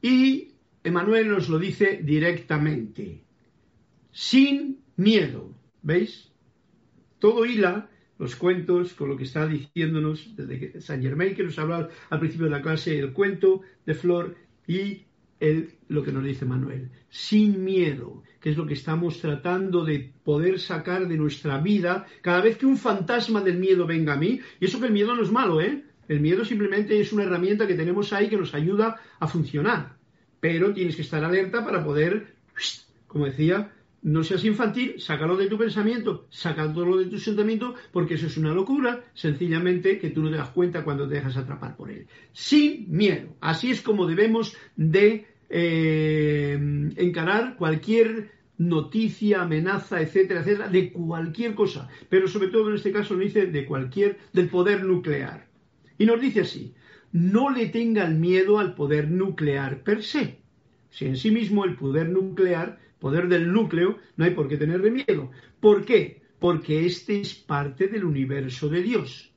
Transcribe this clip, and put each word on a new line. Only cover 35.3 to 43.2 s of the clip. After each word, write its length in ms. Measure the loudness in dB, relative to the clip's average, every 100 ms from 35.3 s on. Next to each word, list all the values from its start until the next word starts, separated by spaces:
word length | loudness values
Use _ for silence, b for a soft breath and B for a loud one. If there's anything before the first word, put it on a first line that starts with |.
| 0
de 120 | 0
tu 100 | 0
pensamiento, 680 | -2 0 -2 0 -4 -6 -10
sácalo 680 | -10 -6 -4 -4 -2 2 2
de 80 | 0
tu 140 | -4
sentimiento, 560 | -4 0 0 0 -4 -10 B
porque 220 | -2 -2
eso 140 | -2 -4
es 100 | -2
una 160 | -2
locura, 500 | 0 0 0 0 -2 B
sencillamente 840 | -6 -4 -2 -2 0 0 2 2 0
que 120 | -2
tú 100 | -2
no 80 | -2
te 80 | -2
das 120 | -4
cuenta 340 | 0 0 0
cuando 240 | -4 -4 -2
te 80 | -4
dejas 200 | -4 -4
atrapar 400 | -6 -10 -12 -12
por 140 | -14
él. 180 | -16 -18 B B
Sin 580 | -14 2 4 4 0 -4
miedo. 460 | 2 2 2